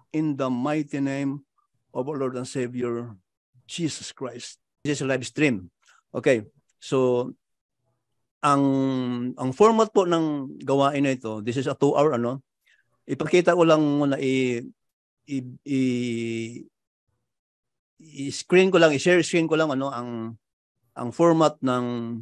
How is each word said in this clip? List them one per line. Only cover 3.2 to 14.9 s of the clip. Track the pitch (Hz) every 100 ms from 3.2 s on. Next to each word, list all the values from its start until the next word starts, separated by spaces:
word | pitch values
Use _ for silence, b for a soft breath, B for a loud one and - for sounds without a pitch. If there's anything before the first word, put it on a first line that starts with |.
| _ _ _ _ _
Jesus | - 160 - -
Christ. | - 127 120 - - _ _ 143
This | 143
is |
a | 135
live | 131 117
stream. | - 147 101 87 _ b b _
Okay, | 120 147 117 98 _ _ _
so | - 135 127 123 131 - _ _ _ _ _ _ _ _ _ - 147
ang, | 139 139 135 135 131 123 123 123
ang | - 131
format | - 214 220 214
po | 202 175
ng | 165 156 147 135 -
gawain | 139 139 139 143
na | 139 131
ito, | 110 107
this | 113 127
is | 139
a |
two-hour, | 131 139 143 151 120
ano, | 120 135 _ _ _ _ _ _ -
ipakita | 139 156 180 175 175
ko | 165
lang | 156
muna, | 147 143 143 135
i-, | 135 131 127 120 135 _ _